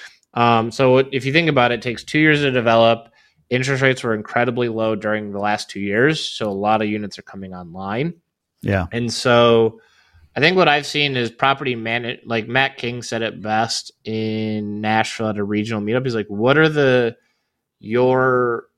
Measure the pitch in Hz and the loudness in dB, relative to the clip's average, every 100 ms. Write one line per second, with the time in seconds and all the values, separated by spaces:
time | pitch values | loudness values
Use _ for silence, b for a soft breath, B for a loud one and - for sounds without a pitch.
0 | B B _ - 120 117 113 113 131 127 | B B _ 0 4 4 2 0 4 4
1 | 135 139 131 147 165 139 120 120 120 110 | 2 -2 -2 0 2 2 2 0 -6 -8
2 | - 151 156 147 143 127 113 113 113 117 | -4 2 2 2 2 0 4 6 6 4
3 | - _ _ _ - 123 131 135 135 127 | -2 _ _ _ -4 -2 0 0 0 0
4 | 123 110 107 - 123 120 120 110 110 107 | -2 -4 -4 -2 0 0 -2 -2 -2 -2
5 | 107 107 104 101 104 104 - 98 101 101 | -2 -4 -4 -4 -2 -2 -6 -8 -2 0
6 | 139 156 - - 110 98 104 107 110 104 | 0 0 -6 -6 -6 -2 0 0 0 -4
7 | 101 - - 98 95 90 87 87 98 110 | -8 -14 -18 -16 -14 -14 -14 -12 -8 -4
8 | 160 170 _ _ _ _ - 98 85 117 | -6 -8 _ _ _ _ -2 -2 -2 -4
9 | 120 - 131 120 120 117 113 b b b | -6 -2 2 6 6 6 4 b b b
10 | b b b - 147 185 165 147 143 151 | b b b 0 2 4 4 2 0 -2
11 | 147 131 117 - 135 135 139 120 113 117 | 0 0 -2 0 0 0 -2 -4 -4 -4
12 | 120 123 - 113 104 123 135 - 120 120 | -4 -8 -4 -4 0 0 0 -2 -8 -8
13 | 117 117 113 - 107 110 113 - - - | -6 -6 -4 -6 -2 -2 0 -4 -10 -14
14 | - 110 110 110 110 107 104 104 107 110 | -8 -4 -4 -4 -4 -4 -6 -6 -2 0
15 | 110 - 110 104 101 104 107 110 104 123 | 0 -4 -4 -4 -2 -2 -2 -4 -2 -2
16 | 131 113 104 101 117 143 160 151 139 127 | -2 -4 -6 0 2 4 4 4 2 4
17 | 120 113 _ _ _ _ _ _ - 117 | 2 -4 _ _ _ _ _ _ -4 2
18 | 127 131 131 127 123 117 - | 2 2 2 2 0 -4 -10